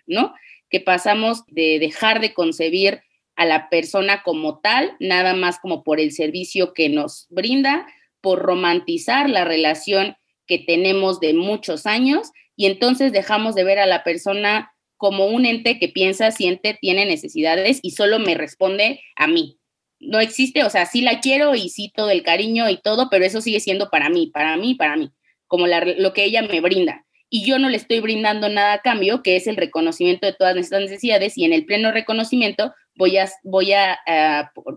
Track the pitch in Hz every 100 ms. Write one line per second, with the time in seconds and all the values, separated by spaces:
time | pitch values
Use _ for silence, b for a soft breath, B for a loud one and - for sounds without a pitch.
0 | - 202 - B B B - 185 185 180
1 | 208 214 220 - _ 160 160 156 156 -
2 | 220 220 220 - 165 156 165 185 196 196
3 | _ _ _ - 170 156 - 170 165 196
4 | 196 202 180 156 156 151 208 254 370 -
5 | 185 180 185 185 180 175 185 160 156 156
6 | 151 147 156 180 180 190 180 - 151 151
7 | 147 - - 175 220 269 269 311 - b
8 | b _ 190 180 185 180 175 175 175 165
9 | - 269 277 202 170 160 156 156 196 196
10 | 196 - _ _ - 170 - 170 185 196
11 | 190 180 156 165 196 208 190 156 208 226
12 | 262 320 466 b b - 196 190 240 254
13 | 269 196 196 214 220 196 185 202 190 170
14 | 170 170 196 202 208 214 - _ _ -
15 | 202 196 196 240 240 226 - - 175 190
16 | 190 196 220 220 180 185 214 214 190 190
17 | 202 156 156 156 160 175 208 269 185 -
18 | 208 226 196 156 151 - 190 196 220 277
19 | B - 156 165 147 _ _ _ _ _
20 | - 214 226 254 262 294 226 196 226 247
21 | 247 240 262 277 294 240 180 - 202 -
22 | 208 180 170 180 220 226 220 185 214 220
23 | 262 190 185 220 226 208 196 190 202 156
24 | 147 175 160 147 156 160 233 254 151 151
25 | 143 _ _ _ - 175 175 170 175 180
26 | 190 208 202 226 208 165 180 190 160 -
27 | _ _ - 220 208 262 269 220 - 226
28 | 220 214 214 208 208 208 208 208 247 220
29 | 190 240 190 180 214 208 160 165 165 160
30 | 175 180 196 - 185 185 175 196 196 196
31 | 240 202 202 - 165 160 156 208 220 220
32 | 220 226 226 247 208 196 240 b b -
33 | 185 190 190 - 190 190 190 196 190 -
34 | 165 160 156 147 147 - 135